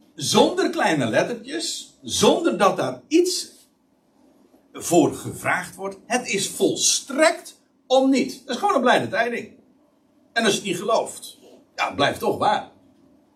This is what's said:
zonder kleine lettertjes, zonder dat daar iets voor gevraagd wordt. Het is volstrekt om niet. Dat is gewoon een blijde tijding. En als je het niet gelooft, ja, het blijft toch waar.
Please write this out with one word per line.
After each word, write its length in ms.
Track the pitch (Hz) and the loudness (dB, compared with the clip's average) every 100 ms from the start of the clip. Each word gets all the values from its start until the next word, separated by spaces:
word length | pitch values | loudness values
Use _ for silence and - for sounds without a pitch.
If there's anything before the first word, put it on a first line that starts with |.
| _ | _
zonder 560 | - 139 214 302 359 - | -10 2 4 4 2 -2
kleine 360 | 320 220 151 117 | 0 0 0 0
lettertjes, 920 | 131 190 240 233 311 - - - _ | 0 0 -4 -8 -8 -6 -8 -12 _
zonder 560 | - - 214 302 339 196 | -8 2 4 4 2 2
dat 180 | 196 - | 2 2
daar 240 | 135 - - | -4 -8 0
iets 420 | 320 349 - - - _ _ _ _ _ _ _ _ _ _ _ | 2 2 -2 -8 -16 _ _ _ _ _ _ _ _ _ _ _
voor 420 | - - 170 139 | -12 2 4 4
gevraagd 600 | - 113 - 131 165 180 | 2 -8 -6 -4 -4 -4
wordt. 240 | - 196 - - | -10 -12 -12 -4
Het 220 | 240 - | -4 -2
is 200 | 202 - | -4 -4
volstrekt 1120 | - 196 - - - - 269 311 330 - - _ _ - | 0 0 0 0 -2 -2 2 2 2 -6 -20 _ _ 0
om 240 | 262 269 | 4 4
niet. 320 | 269 - - - | 2 0 -6 -10
Dat 80 | |
is 60 | 240 | -4
gewoon 140 | 403 | 0
een 60 | 349 | 2
blijde 280 | 240 196 120 | 4 2 2
tijding. 480 | 190 233 233 - - _ _ _ _ _ _ _ | -2 -4 -6 -10 -18 _ _ _ _ _ _ _
En 120 | - | -2
als 80 | 220 | -2
je 60 | - | -2
het 100 | 202 | -4
niet 100 | 175 | -6
gelooft, 600 | 147 - - - - - - - _ | -2 -2 -2 -10 -18 -20 -20 -20 _
ja, 120 | - 123 | -6 -6
het 100 | - | 0
blijft 240 | 139 - | -2 0
toch 180 | - - | -4 0
waar. 320 | 208 208 - _ _ _ _ _ _ | 0 0 -4 _ _ _ _ _ _